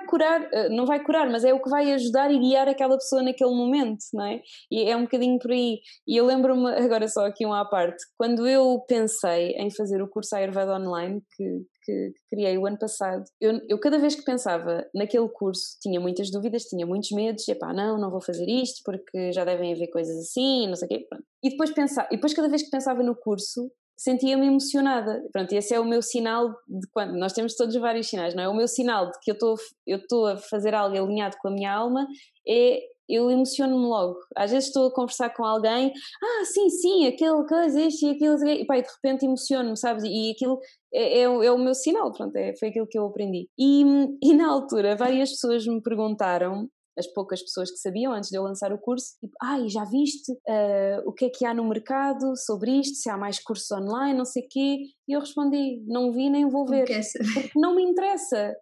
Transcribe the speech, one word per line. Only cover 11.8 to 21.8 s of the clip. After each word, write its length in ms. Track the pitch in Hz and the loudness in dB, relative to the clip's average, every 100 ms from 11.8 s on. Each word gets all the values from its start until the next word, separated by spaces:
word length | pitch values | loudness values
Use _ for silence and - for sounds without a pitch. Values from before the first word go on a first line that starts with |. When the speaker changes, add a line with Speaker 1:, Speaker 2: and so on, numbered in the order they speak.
Speaker 1:
que, 280 | - 202 196 | -6 -4 -6
que 240 | 190 _ 208 | -8 _ -2
criei 200 | 202 185 | 0 0
o 80 | 196 | -2
ano 120 | 208 | -2
passado, 460 | 214 - 190 185 196 _ | -6 -4 -4 -4 -8 _
eu, 180 | 220 226 - | 0 0 -2
eu 100 | 208 | 0
cada 180 | - 302 | 2 2
vez 160 | 294 | 2
que 80 | 294 | 0
pensava 600 | - 247 208 170 170 170 - | -2 -2 -2 -2 -2 -4 -4
naquele 340 | 190 208 240 226 | -4 0 0 0
curso, 480 | - 196 185 - - | -2 -4 -4 -8 -8
tinha 180 | 202 180 | -4 -2
muitas 300 | 180 180 196 | -2 -4 -4
dúvidas, 340 | 196 220 233 | -4 -4 -4
tinha 220 | 226 180 170 | -6 -6 -4
muitos 240 | 190 202 | -4 -4
medos, 360 | 208 220 220 - | -2 -2 -4 -6
"Epá, 240 | - 170 | -6 -4
não, 260 | 175 208 214 | -4 -2 -2
não 100 | 196 | -4
vou 120 | 185 | -4
fazer 240 | 180 170 180 | -6 -6 -2
isto, 340 | 240 247 - | -2 -2 -6
porque 480 | - 190 - 190 180 | -8 -10 -10 -6 -4
já 120 | 180 | -2
devem 280 | 175 180 175 | -2 -2 -2
haver 140 | 170 170 | -2 -4
coisas 260 | 175 165 165 | -4 -4 -6
assim", 520 | 165 - 262 262 208 | -6 -2 0 2 0
não 80 | 175 | -4
sei 100 | 175 | -4
o 20 | |
quê, 160 | 214 - | -6 -6
pronto. 160 | - - _ | -16 -18 _
E 80 | 269 | -4
depois 200 | 277 311 | -2 -2
pensa-, 340 | 311 | 0